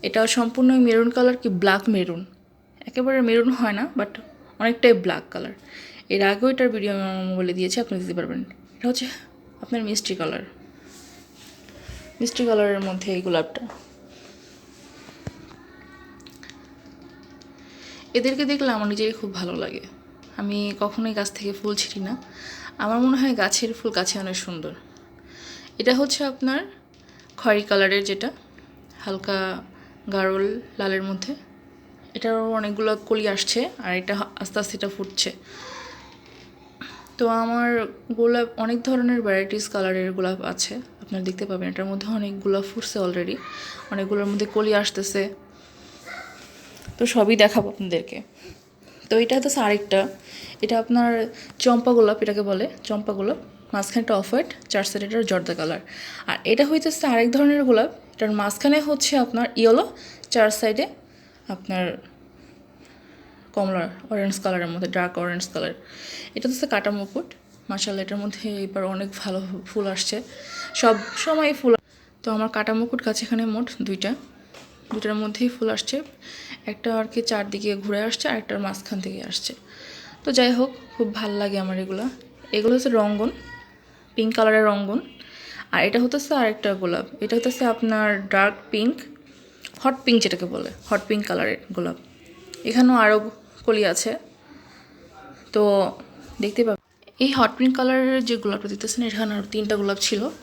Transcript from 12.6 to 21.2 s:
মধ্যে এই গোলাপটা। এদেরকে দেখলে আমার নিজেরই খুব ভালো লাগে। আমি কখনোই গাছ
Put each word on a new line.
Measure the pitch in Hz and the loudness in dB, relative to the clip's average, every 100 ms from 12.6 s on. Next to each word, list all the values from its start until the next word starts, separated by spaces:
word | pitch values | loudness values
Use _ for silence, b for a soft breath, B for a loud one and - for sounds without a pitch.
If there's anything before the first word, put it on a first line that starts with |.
| 208 202 196 | 4 2 -2
মধ্যে | 185 202 185 | -4 -4 -4
এই | 185 | 0
গোলাপটা। | 170 160 - 233 - - - - - - - - - - - - - - - - - - - - - - - - - - - - - - - - - - - - - - - B B B B B 240 | 0 -2 -6 -12 -14 -20 -20 -20 -20 -20 -20 -20 -20 -20 -20 -20 -20 -20 -16 -16 -16 -20 -20 -20 -20 -20 -20 -20 -20 -20 -20 -20 -20 -20 -20 -20 -20 -20 -20 -20 -20 -20 -20 B B B B B 0
এদেরকে | 247 269 285 | 0 0 0
দেখলে | 285 269 226 | 0 0 0
আমার | 208 | -2
নিজেরই | 208 220 220 | 0 -2 -2
খুব | 208 185 | -8 -6
ভালো | 180 175 | -6 -6
লাগে। | - - - - - - - - | -6 -8 -14 -20 -20 -20 -18 -8
আমি | 202 208 208 202 | -4 -2 -4 -2
কখনোই | 208 208 226 | -4 -2 -4
গাছ | 208 | -2